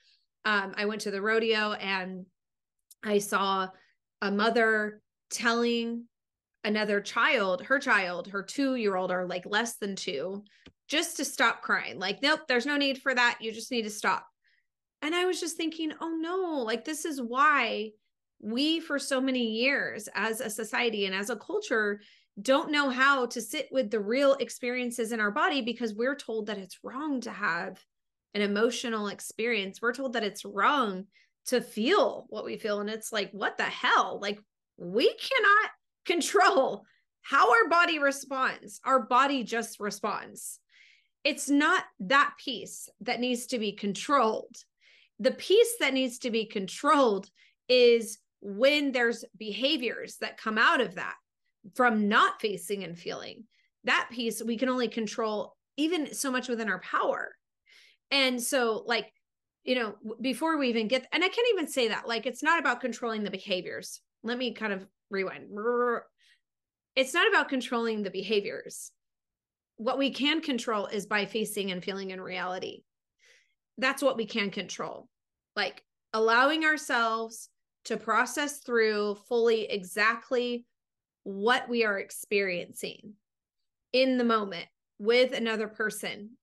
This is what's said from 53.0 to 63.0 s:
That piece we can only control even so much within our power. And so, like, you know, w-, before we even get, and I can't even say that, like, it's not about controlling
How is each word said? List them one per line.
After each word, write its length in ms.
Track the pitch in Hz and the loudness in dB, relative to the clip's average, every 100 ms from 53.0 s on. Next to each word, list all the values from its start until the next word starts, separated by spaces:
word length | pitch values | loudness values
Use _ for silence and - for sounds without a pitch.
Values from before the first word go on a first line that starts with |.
| 175 - - - - _ _ _ | -8 -8 -10 -16 -20 _ _ _
That 240 | - 330 - | 0 0 -2
piece 320 | 233 226 - | -4 -4 -4
we 160 | 226 220 | -4 -2
can 100 | 262 | 0
only 200 | 254 233 | 0 -2
control 680 | 233 208 - 220 208 - _ _ - | -2 -4 -2 -2 -4 -6 _ _ -4
even 380 | 311 349 269 | -2 0 -4
so 160 | - 277 | -4 -4
much 180 | 254 247 | -2 -2
within 200 | 226 220 | -4 -2
our 120 | 185 | -4
power. 520 | - 311 - - - - _ _ _ - - _ - | -2 -2 0 -2 -6 -12 _ _ _ -20 -20 _ -2
And 320 | 277 262 247 | 2 2 0
so, 400 | 233 277 233 208 - | 0 2 2 0 -2
like, 260 | 226 214 _ _ _ _ _ | -2 -4 _ _ _ _ _
you 140 | - 254 | -2 0
know, 180 | 220 - | -2 -6
w-, 180 | 214 220 | -10 -4
before 380 | 254 233 320 311 | -4 0 0 2
we 100 | 254 | 2
even 200 | 226 214 | 2 2
get, 180 | 254 - | 0 0
and 120 | 311 | -2
I 40 | 370 | 0
can't 200 | 415 480 | 2 2
even 140 | 381 285 | 2 0
say 200 | 269 226 | 0 0
that, 180 | 190 - | 0 -4
like, 180 | 233 247 | -4 -4
it's 160 | 240 | -2
not 160 | 302 330 | 2 2
about 220 | 269 240 | 2 0
controlling 420 | 247 226 | -4 -4